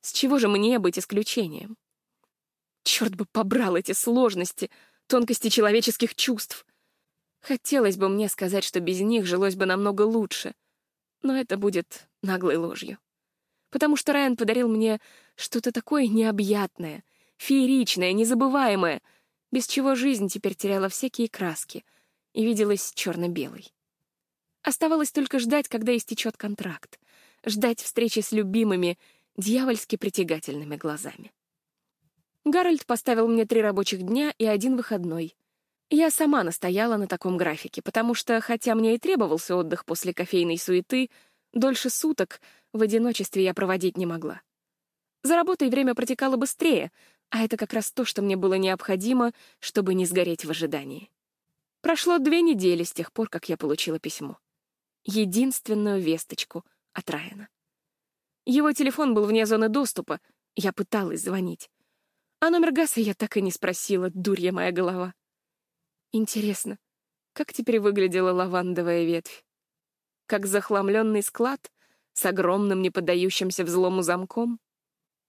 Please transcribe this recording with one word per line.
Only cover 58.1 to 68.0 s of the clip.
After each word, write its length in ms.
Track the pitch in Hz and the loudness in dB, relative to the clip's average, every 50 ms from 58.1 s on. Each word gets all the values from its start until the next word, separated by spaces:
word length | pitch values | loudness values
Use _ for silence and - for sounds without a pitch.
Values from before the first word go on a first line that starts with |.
| _ _ _ _ _ _ - | _ _ _ _ _ _ -2
Его 280 | - 247 294 294 302 | 2 2 4 4 4
телефон 420 | 285 - 285 254 - 302 302 262 226 | 2 2 0 0 0 0 0 2 4
был 100 | 214 208 | 2 2
вне 220 | 208 220 226 220 | 4 4 2 4
зоны 220 | 208 220 220 220 220 | 2 2 2 2 2
доступа, 520 | 214 285 277 - - 180 - - 147 - _ _ _ _ _ _ - | 2 0 0 -2 -4 -6 -6 -6 -8 -8 _ _ _ _ _ _ -8
я 160 | - 180 190 | -4 -2 -2
пыталась 500 | - - 196 - - 208 190 165 165 165 | -2 -2 -6 -2 -2 -2 -2 -2 -4 -6
звонить. 480 | - 185 185 190 185 175 170 - - _ _ _ _ _ _ _ _ _ _ _ _ _ _ - | -4 -4 -4 -4 -4 -4 -8 -10 -16 _ _ _ _ _ _ _ _ _ _ _ _ _ _ 0
А 100 | 311 330 | 2 2
номер 220 | 339 349 330 339 | 4 4 4 2
Гаса 280 | 262 311 320 - - 233 | 2 2 0 0 0 -2
я 140 | 220 208 190 | -2 -2 -2
так 220 | - 220 - - | -4 -4 -2 -2
и 40 | 214 | -2
не 120 | 196 190 | -2 -2
спросила, 580 | - - - 185 180 - - - 196 180 185 180 | -4 -4 -4 -4 -4 -4 -2 -2 -2 0 -2 -2
дурья 400 | 185 185 175 202 196 180 175 180 | -4 -4 -2 0 0 0 0 -2
моя 220 | 190 180 180 180 | -2 0 -2 -2
голова. 420 | 175 180 185 175 185 180 180 185 - _ _ _ _ _ _ _ _ _ _ _ _ _ _ _ _ _ _ - | 0 0 -2 -2 -2 -4 -6 -8 -10 _ _ _ _ _ _ _ _ _ _ _ _ _ _ _ _ _ _ -4
Интересно, 680 | - 220 220 - - 220 208 208 190 - - 208 202 - _ _ _ _ _ _ _ _ _ _ - | -2 -2 -2 -2 -2 -2 -2 -2 -2 -4 -6 -8 -10 -14 _ _ _ _ _ _ _ _ _ _ -8
как 180 | - 294 - | -8 -8 -8
теперь 260 | - - 226 - 226 220 | -6 -6 0 2 2 4
выглядела 540 | 202 208 202 202 | 4 2 2 4